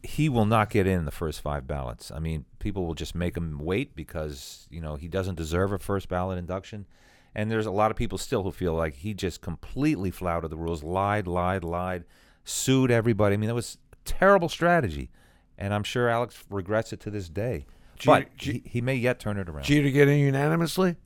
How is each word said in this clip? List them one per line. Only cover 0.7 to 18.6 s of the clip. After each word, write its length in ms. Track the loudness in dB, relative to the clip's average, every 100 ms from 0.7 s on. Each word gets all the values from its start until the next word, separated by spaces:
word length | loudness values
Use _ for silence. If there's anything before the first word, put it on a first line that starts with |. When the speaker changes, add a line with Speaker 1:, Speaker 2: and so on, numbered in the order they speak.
| 2 4
Speaker 1:
in 200 | 2 0
the 60 |
first 280 | -4 -6 -4
five 240 | -4 -6 -4
ballots. 460 | -6 -6 -10 -12
I 80 | -8
mean, 260 | -4 -4 -8 -8
people 260 | -6 -2 -4
will 80 |
just 220 | -4 -6 -4
make 220 | -4 -2
him 200 | -6 -6
wait 360 | -2 -2 -2 -10
because, 720 | -10 -8 -8 -8 -14 -18 -16
you 120 | -12
know, 140 | -8 -8
he 100 | -4
doesn't 280 | -4 -2 -4
deserve 360 | -2 0 2
a 80 | -2
first 300 | -2 -4 -2
ballot 280 | -4 -2 -4
induction. 480 | -6 -8 -8 -16 -16 _ _ _ _
And 160 | -6 0
there's 160 | 0 0
a 60 |
lot 200 | 2 2
of 60 | 2
people 200 | -4 -4
still 260 | -2 -2
who 80 | -2
feel 220 | -2 -2
like 220 | 0 -2 -4
he 180 | -10
just 260 | -4 -6 -6
completely 720 | -10 -10 -8 0 0 2 -2
flouted 400 | -4 -2 -2 -4
the 60 | -6
rules, 260 | -4 -4
lied, 420 | -2 0 2 0 0
lied, 360 | 0 0 0
lied, 400 | -2 -4 -4 -6 -10 _ _ _
sued 480 | -10 -4 2 4 6
everybody. 420 | 4 4 4 4
I 40 | 4
mean, 100 | 0
that 80 | -4
was 220 | -6 -14 _
a 20 | -18
terrible 460 | -4 4 6 6 4
strategy. 600 | 2 4 4 2 -4 -8 -14 _ _ _ -10
And 160 | -2
I'm 100 | -2
sure 260 | -2 0 2
Alex 340 | 2 -2 -8 -8
regrets 420 | -6 0 0 0
it 80 | -8
to 80 | -8
this 180 | -8 -6
day. 360 | -4 -4 -4 -8 -20 -20 -2
Speaker 2:
Jeter, 140 | 6
Speaker 1:
But 260 | 6 6 -8
Speaker 2:
Je- 140 | -6 -6